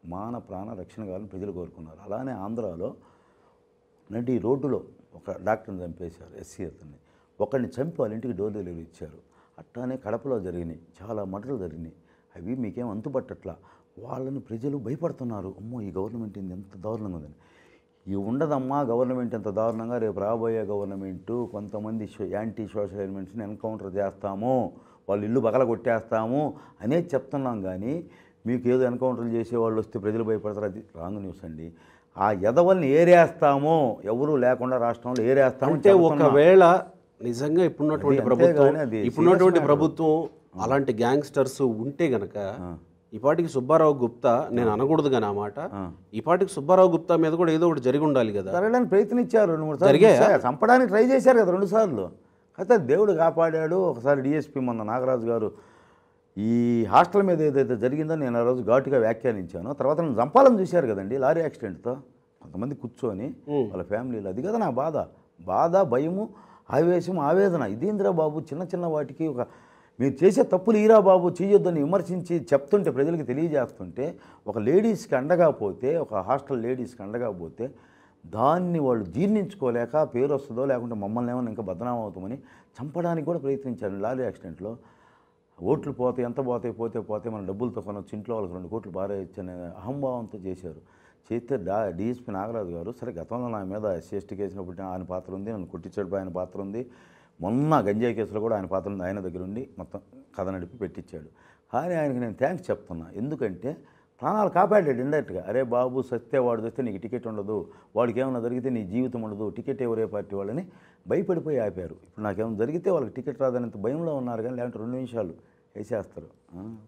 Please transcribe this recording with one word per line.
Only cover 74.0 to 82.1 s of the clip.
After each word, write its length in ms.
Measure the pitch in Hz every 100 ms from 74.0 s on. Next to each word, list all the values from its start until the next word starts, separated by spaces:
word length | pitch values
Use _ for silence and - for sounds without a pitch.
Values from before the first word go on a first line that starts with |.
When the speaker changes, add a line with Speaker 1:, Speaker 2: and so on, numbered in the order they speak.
| 147 175 - - -
Speaker 1:
ఒక 120 | 107
లేడీస్కి 580 | 107 170 226 180 - 127
అండగా 340 | 139 175 165
పోతే, 460 | 135 104 92 127 165
ఒక 180 | 143
హాస్టల్ 480 | 107 92 135 139 135
లేడీస్కి 400 | 113 127 117 -
అండగా 280 | 101 117 120
పోతే 400 | 92 82 - 123 - _ _ _ _ 85
దాన్ని 520 | 101 127 170 180 170
వాళ్ళు 260 | 135 120
జీర్ణించుకోలేక 920 | 95 101 196 214 190 - 131 120 120 151
పేరు 320 | 151 123 139
వస్తుందో 300 | 139 139 117
లేకుంటే 300 | 139 127 120
మమ్మల్ని 380 | 113 101 113 120
ఏమన్నా 180 | 123 120
ఇంకా 120 | 107
బదనాం 380 | 101 90 120 120
అవుతామని 380 | 107